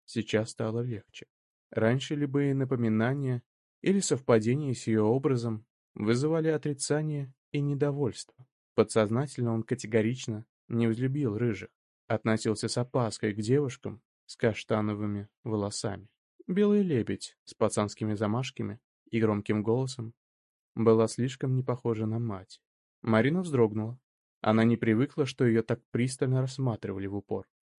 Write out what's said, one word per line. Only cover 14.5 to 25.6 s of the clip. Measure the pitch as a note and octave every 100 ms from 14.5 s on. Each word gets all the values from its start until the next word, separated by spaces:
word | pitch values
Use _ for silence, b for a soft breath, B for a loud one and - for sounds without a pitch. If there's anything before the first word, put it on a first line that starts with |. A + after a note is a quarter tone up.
| G#2 - G#2+ G#2+ G#2 G#2 G2+ G2+ _
волосами. | - A2 G2+ - A2+ G2 F#2+ _ _ - -
Белый | F#3+ G#3 G#3
лебедь | F#3 C3 G2 G2 - - -
с |
пацанскими | - A2 - G2+ - G#2+ G#2
замашками | G#2+ A2+ C3 - G#2 A2 _ _ _
и | A2+
громким | A2 G#2 - G#2+
голосом | G#2 A#2+ C3 B2+ A2+ - _ _ _ _ _ -
была | A2+ A2+ A2
слишком | - B2 C3 C3+ B2+
не |
похожа | C3 B2 A#2+ G#2+ A2
на | A2+
мать. | A#2 G2 F2+ - _ _ _ _
Марина | - A2 B2+ F3
вздрогнула. | F3+ C3+ A2+ G#2+ A2 B2 _ _ _ _
Она | G#2+ A2
не | A2+ A#2
привыкла, | A2+ G#2+ C#3+ - C3+
что | - B2
её | A2+